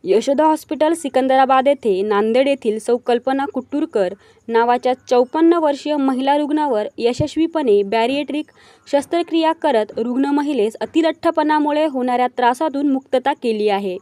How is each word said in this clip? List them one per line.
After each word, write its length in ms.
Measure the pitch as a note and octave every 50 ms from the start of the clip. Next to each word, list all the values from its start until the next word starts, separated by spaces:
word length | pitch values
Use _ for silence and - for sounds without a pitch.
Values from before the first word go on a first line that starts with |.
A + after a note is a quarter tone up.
| -
यशोदा 400 | F3+ F#3+ G#3+ A3+ C4+ C#4 B3+ D4+
हॉस्पिटल 480 | D#4 D#4 D4 - _ D#4 C4 D4+ D#4
सिकंदराबाद 760 | E4+ D#4+ - C#4 - C4 C4 C4 C4 C4 C4+ B3+ C4+ C4 C4 C#4
येथे 340 | C#4+ C#4 - A3+ F#3+ F#3
नांदेड 460 | G3 G#3+ G#3 G3+ G#3+ A3 A3+ B3+ C4+ C#4+
येथील 300 | C#4 C4+ - A3+ G#3+ A3
सौ 180 | - - A#3+
कल्पना 500 | B3 _ - A#3+ A#3+ - C4+ C4+ C#4 C#4 C#4+ -
कुट्टूरकर 600 | C4 B3+ _ - D4 D#4 D#4+ - A3+ F#3+ F3+ G3 _ _ _ _ _ _ -
नावाच्या 440 | A#3 A3+ A#3 A#3+ B3 B3 B3 B3+ B3+ B3+ _ -
चौपन्न 420 | B3+ B3 B3+ B3 - D#4+ E4 E4
वर्षीय 440 | E4+ E4+ D#4 D4 C#4+ C#4 - D4 D4+
महिला 400 | D4 C4+ C4+ C4 B3 C4+ C4+ C#4+
रुग्णावर 500 | D4 D4+ C4+ D#4 D4+ D4+ C#4+ A#3+ G#3 G#3+ - _ -
यशस्वीपणे 840 | A3+ A#3 B3 - - - - D#4 E4 E4 E4 D#4+ D4 A#3+ G3+ G3+
बॅरिएट्रिक 640 | G3+ G3 A3 A3+ A3+ B3+ C4+ C#4+ D4 C4+ C4+ D4+ D4+ _ _ _ - - - _ _ -
शस्त्रक्रिया 600 | - C#4 C#4 - E4+ E4+ E4+ E4+ D#4 E4 D#4+ D#4+
करत 340 | D#4+ D#4+ - D4+ B3+ A3 G#3+ G#3+ -
रुग्ण 300 | A3 A3+ A#3+ B3 C4 C#4
महिलेस 500 | C#4 C#4+ D4 C#4+ C#4+ D4+ B3 G3+ A3 A3 -
अतिलठ्ठपणामुळे 1040 | - A3 - D#4+ D#4+ D#4+ D#4+ _ - E4+ D#4+ D#4+ D#4 D4+ D#4 D4+ D4 D4 D4 D4 D#4
होणाऱ्या 400 | D#4+ C4 C4 B3 B3+ B3 B3 B3
त्रासातून 680 | B3 _ - B3 A#3+ B3+ B3+ D#4+ D#4 C4 C#4 C#4+ D4
मुक्तता 400 | C4 C4 - _ - B3+ B3+ C#4
केली 360 | D4+ _ - A#3+ A3 G#3+ G#3 G#3
आहे. 280 | G3 G3 G3+ F#3+ F3+ F#3+